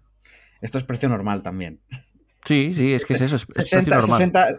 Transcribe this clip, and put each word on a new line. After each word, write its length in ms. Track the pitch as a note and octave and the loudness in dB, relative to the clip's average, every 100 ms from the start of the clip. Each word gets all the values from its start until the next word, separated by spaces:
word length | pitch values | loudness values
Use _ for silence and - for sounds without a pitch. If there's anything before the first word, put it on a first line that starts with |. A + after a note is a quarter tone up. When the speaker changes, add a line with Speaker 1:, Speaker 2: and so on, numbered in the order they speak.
| _ _ _ _ _ _ | _ _ _ _ _ _
Speaker 1:
esto 180 | G#2+ C3 | -8 -8
es 60 | |
precio 240 | C3 A#2+ C#3 | -6 -4 -2
normal 340 | A2 G2+ G2+ | 0 -2 -4
también. 380 | F2+ F#2+ E2+ D#2+ _ B2+ _ _ _ _ | -6 -10 -10 -14 _ -20 _ _ _ _
Speaker 2:
Sí, 280 | - D3+ D3 | 0 0 0
sí, 220 | F3 C3+ | 0 0
es 100 | B2+ | 0
que 100 | - | 0
es 60 | B2+ | 0
eso, 120 | C3 | 0
es, 80 | C3+ | -2
es 40 | - | -4
precio 320 | - - F#3 | -4 0 2
Speaker 1:
Sesenta, 160 | F#3 C3 | 4 2
Speaker 2:
normal. 220 | A2 - | 4 4
Speaker 1:
sesenta, 280 | F3+ F#3 F3+ | 4 4 2